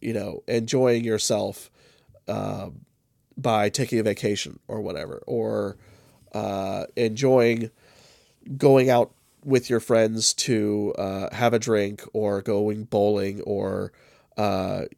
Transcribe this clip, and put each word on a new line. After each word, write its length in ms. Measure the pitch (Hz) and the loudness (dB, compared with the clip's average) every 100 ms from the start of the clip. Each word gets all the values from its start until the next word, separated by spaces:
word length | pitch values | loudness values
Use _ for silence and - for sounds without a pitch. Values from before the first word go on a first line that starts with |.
you 120 | - | -6
know, 300 | 110 101 - - | -6 -6 -10 -4
enjoying 560 | 117 113 135 127 117 117 | -2 0 2 4 2 0
yourself, 680 | 107 - 107 98 - - _ _ _ _ _ - | -2 0 -2 -2 -8 -18 _ _ _ _ _ -8
um, 540 | 104 101 98 95 - - _ _ _ _ - | -6 -6 -8 -10 -16 -20 _ _ _ _ -6
by 320 | 131 107 104 | 0 2 2
taking 300 | - 123 117 | 0 0 2
a 40 | |
vacation 560 | 107 101 110 101 73 - - | 0 0 -2 -2 -6 -12 -10
or 140 | 110 | -8
whatever, 420 | 98 78 78 - - | -6 -8 -8 -10 -6
or, 520 | 120 110 107 101 101 - - _ _ _ | -4 -2 -2 -4 -6 -20 -20 _ _ _
uh, 520 | 104 104 98 98 98 - - | -6 -4 -4 -4 -6 -6 0
enjoying 760 | 117 110 135 131 117 113 113 _ _ _ - _ _ _ - 135 | 0 2 4 6 4 2 -4 _ _ _ -20 _ _ _ -12 2
going 320 | 147 135 127 | 6 6 6
out 240 | 120 113 _ _ _ 139 | 4 2 _ _ _ 2
with 240 | 131 123 | 2 2
your 100 | 117 | -2
friends 540 | - 113 110 110 110 | 2 4 4 2 -2
to, 600 | - - 113 104 104 101 - | -2 0 0 2 0 -2 -4
uh, 360 | 98 95 95 | -4 -4 -6
have 200 | - 120 | 0 2
a 60 | 117 | 2
drink 440 | 117 107 101 104 - | 2 2 0 -4 -6
or 280 | 110 104 98 | -2 0 -2
going 420 | 113 101 107 107 | 0 0 0 -2
bowling 580 | 107 107 104 101 98 101 | 0 2 4 2 -2 -4
or, 520 | - 101 98 98 98 _ _ _ _ - | -4 -4 -2 -4 -6 _ _ _ _ -4
uh, 480 | 104 95 92 95 - | -2 0 -2 -4 -8